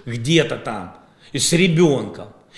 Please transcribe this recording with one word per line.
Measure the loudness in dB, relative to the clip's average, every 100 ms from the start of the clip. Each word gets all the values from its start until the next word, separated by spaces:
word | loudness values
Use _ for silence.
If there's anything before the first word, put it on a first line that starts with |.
где-то | -10 -8 2 2 2 -2
там, | -8 -10 -12 -18 -20 _ -12
и | -4
с | 0
ребёнком. | 2 2 4 2 2 -4 -12 -16 -20 _